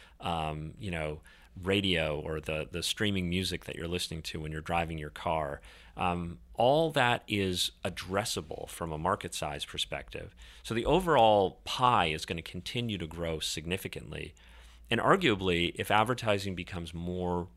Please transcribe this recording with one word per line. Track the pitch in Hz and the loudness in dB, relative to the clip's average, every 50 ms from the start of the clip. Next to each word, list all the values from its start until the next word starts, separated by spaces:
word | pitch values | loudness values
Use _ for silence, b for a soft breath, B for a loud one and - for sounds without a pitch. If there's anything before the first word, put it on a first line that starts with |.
| B B B B | B B B B
um, | - 92 85 80 78 78 78 76 76 78 - - | -6 -4 -2 -2 -2 -2 -4 -6 -8 -10 -10 -10
you | 107 98 | -8 -6
know, | 87 80 78 76 76 76 - B B B B B B 95 | -6 -4 -4 -6 -6 -8 -12 B B B B B B -6
radio | 87 92 98 101 98 95 85 82 80 78 73 73 | -2 0 2 2 4 4 2 2 2 2 0 -2
or | 76 80 80 78 | -2 -4 -4 -4
the, | 76 - 78 78 76 - | -4 -4 -4 -4 -4 -6
the | - 87 80 | -6 -4 -4
streaming | - - - 110 104 101 95 90 85 | -2 -2 0 0 0 0 0 0 0
music | 87 92 92 87 90 80 - | 0 0 0 -2 -4 -6 -8
that | - - | -8 -10
you're | - 78 85 | -8 -6 -4
listening | 87 87 - - 80 82 78 | -4 -4 -4 -4 -6 -8 -8
to | - - 82 | -8 -8 -8
when | 78 78 | -6 -6
you're | 78 78 | -8 -6
driving | 78 - 85 85 85 80 82 78 | -4 -2 0 0 0 -2 -4 -6
your | 76 76 | -8 -8
car. | - - - 90 82 80 76 71 73 - B B B B B B B | -10 -6 -4 -2 0 0 -2 -2 -4 -8 B B B B B B B
Um, | - 92 90 87 87 87 85 87 - - - - | -4 -2 0 0 -2 -4 -6 -8 -12 -16 -8 0
all | - 113 127 143 156 165 160 | 4 4 6 6 6 4 2
that | 151 143 127 120 120 117 - - | 2 2 2 4 2 0 -2 -2
is | 107 101 98 92 90 90 - - - - - | 0 0 2 2 0 0 -2 -4 -4 -6 -6
addressable | 98 85 - - 92 95 98 107 - - 98 78 73 - - - - | -6 -6 -6 -6 -4 -2 -2 0 -2 -2 -6 -6 -8 -10 -10 -10 -10
from | - - 87 82 | -8 -6 -6 -6
a | 78 78 | -4 -2
market | 80 90 98 - - 85 - | 0 0 0 0 -2 -6 -8
size | - - 76 73 73 - | -6 -6 -4 -6 -6 -8
perspective. | - - 76 - - 76 69 69 - - - - - - B B B B B B | -8 -4 -6 -4 -4 -4 -8 -8 -10 -12 -12 -12 -12 -16 B B B B B B
So | - 117 | -4 -2
the | 113 - | 0 2
overall | - 147 180 185 170 151 131 113 110 107 104 98 90 - - - | 2 2 2 4 4 6 8 8 8 8 6 4 2 0 -4 -10
pie | - - - 131 123 120 104 90 80 | -8 -2 2 4 4 6 6 4 2
is | 78 80 - | 0 -2 -4
gonna | - 92 85 | -4 -6 -6
continue | 82 - - 92 - - - 123 120 117 104 92 | -6 -8 -10 -10 -10 -6 -6 -4 -4 -2 -2 -4
to | 85 78 | -4 -6
grow | 80 85 85 82 80 78 | -6 -6 -4 -4 -4 -2
significantly. | - - - 82 76 82 90 98 - 87 - - - - 78 78 78 - - B B B B B B B B B B - | -4 -4 -4 -4 -4 -4 -4 -4 -4 -6 -10 -10 -10 -10 -10 -10 -10 -12 -14 B B B B B B B B B B -2
And | 120 113 | 0 4
arguably, | - 123 165 202 175 135 107 92 95 92 87 85 87 82 - | 6 6 6 6 6 6 4 4 4 4 4 4 4 2 0
if | - - - | -2 0 4
advertising | 101 107 110 113 127 117 117 110 104 101 98 101 92 | 6 6 6 4 2 0 2 2 2 2 0 -4 -6
becomes | 90 90 - - 87 85 82 80 | -6 -6 -6 -6 -8 -8 -6 -6
more | 85 85 90 90 92 90 87 87 87 87 87 - | -6 -4 -4 -4 -2 -2 0 0 0 -2 -4 -10